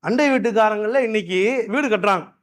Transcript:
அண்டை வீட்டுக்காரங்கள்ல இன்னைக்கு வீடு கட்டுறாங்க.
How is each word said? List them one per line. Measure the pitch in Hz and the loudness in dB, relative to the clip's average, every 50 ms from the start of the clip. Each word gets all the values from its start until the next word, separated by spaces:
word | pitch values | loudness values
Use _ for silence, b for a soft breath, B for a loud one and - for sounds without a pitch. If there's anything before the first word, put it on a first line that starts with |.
| - | -4
அண்டை | 156 220 254 302 285 | -2 0 2 2 2
வீட்டுக்காரங்கள்ல | 269 254 196 240 214 226 220 214 214 208 214 214 240 | 2 2 0 0 2 2 2 2 2 0 -4 -2 0
இன்னைக்கு | 277 254 226 220 214 190 170 185 185 190 220 262 262 220 | 0 0 0 -2 -4 -4 -2 -2 0 0 0 0 -2 -4
வீடு | 214 202 269 302 262 | -2 -2 -2 0 0
கட்டுறாங்க. | 214 202 180 202 196 180 151 - _ _ | 0 0 2 0 0 0 -2 -10 _ _